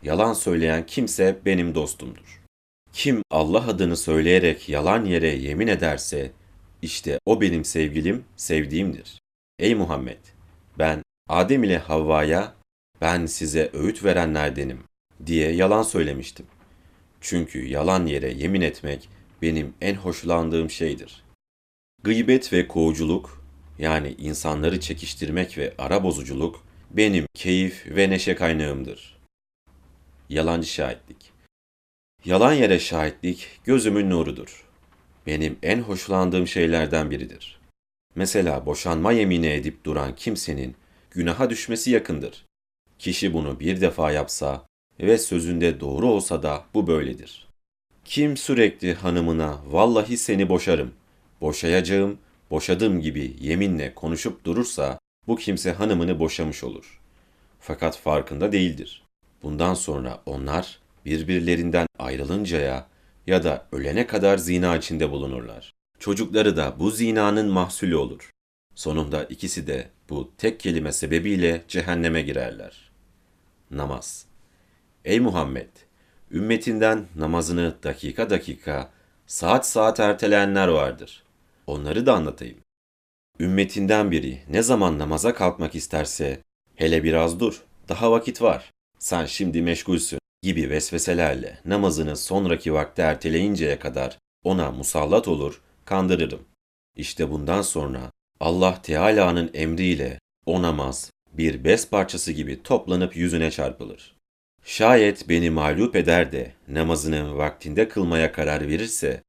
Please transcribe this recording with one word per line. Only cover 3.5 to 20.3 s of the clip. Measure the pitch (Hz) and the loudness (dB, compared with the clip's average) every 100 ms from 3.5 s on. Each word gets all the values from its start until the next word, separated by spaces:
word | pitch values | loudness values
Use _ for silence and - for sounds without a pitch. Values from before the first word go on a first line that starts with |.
| 101 120 | 2 2
adını | 95 92 85 | 0 0 0
söyleyerek | - 78 80 92 87 78 - | 0 2 6 6 6 0 -4
yalan | 73 78 110 | -2 2 2
yere | 104 87 80 | 2 2 2
yemin | 71 67 76 117 | 0 -4 -2 0
ederse, | 95 82 71 - 73 67 - _ - - - | 0 0 -2 -4 -6 -6 -10 _ -20 -20 -14
işte | 82 - - 69 - | -10 -8 -4 -4 2
o | 110 | 2
benim | 98 85 | 4 0
sevgilim, | 78 82 76 73 80 117 127 _ | -2 -2 0 0 -2 -2 -6 _
sevdiğimdir. | - 80 73 76 98 64 - - _ _ _ _ | -2 -2 0 -2 -2 -4 -12 -20 _ _ _ _
Ey | 98 | 0
Muhammed, | 113 85 73 62 - - - - _ _ - | 2 0 -2 -6 -12 -20 -20 -20 _ _ -2
ben | 80 78 - _ _ | 0 0 -6 _ _
Adem | 80 92 135 | 0 4 4
ile | 110 85 | 4 2
Havva'ya, | 80 78 78 78 76 82 107 - _ _ _ _ | 0 -2 2 2 2 0 -2 -10 _ _ _ _
"Ben | 80 87 82 | 0 0 -2
size | - 80 78 76 | -4 -4 0 -2
öğüt | - 80 107 | 0 -4 0
verenlerdenim." | 98 90 82 76 76 67 69 64 - _ _ _ 78 | 0 2 2 0 -2 -2 -6 -8 -16 _ _ _ -2
diye | 82 78 | 0 2
yalan | 85 95 107 | 4 4 4
söylemiştim. | 110 95 78 69 62 - - _ _ _ - _ _ _ | 2 0 -2 -4 -10 -16 -20 _ _ _ -20 _ _ _
Çünkü | - 87 80 - 64 | -4 -2 -2 -6 -6
yalan | 69 80 95 85 | -2 2 2 2
yere | 71 65 | -2 -4
yemin | 64 78 95 | -4 -2 0
etmek | 82 - 76 71 - - - - | 0 -2 -8 -8 -10 -20 -20 -4
benim | 82 80 71 - | -2 0 -4 -6
en | 95 | -4
hoşlandığım | 98 95 82 82 | -4 -4 -6 0